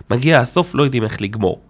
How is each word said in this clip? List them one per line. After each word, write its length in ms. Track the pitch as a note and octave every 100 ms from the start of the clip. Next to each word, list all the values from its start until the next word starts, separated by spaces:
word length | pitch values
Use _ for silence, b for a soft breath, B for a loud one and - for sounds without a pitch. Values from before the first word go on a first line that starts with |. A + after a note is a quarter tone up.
| -
מגיע 280 | A#2+ C#3 D#3
הסוף, 360 | B2 - F3+ -
לא 80 |
יודעים 200 | D3 B2+
איך 180 | G#2+ -
לגמור. 380 | G2+ A2 F#2+ F2 -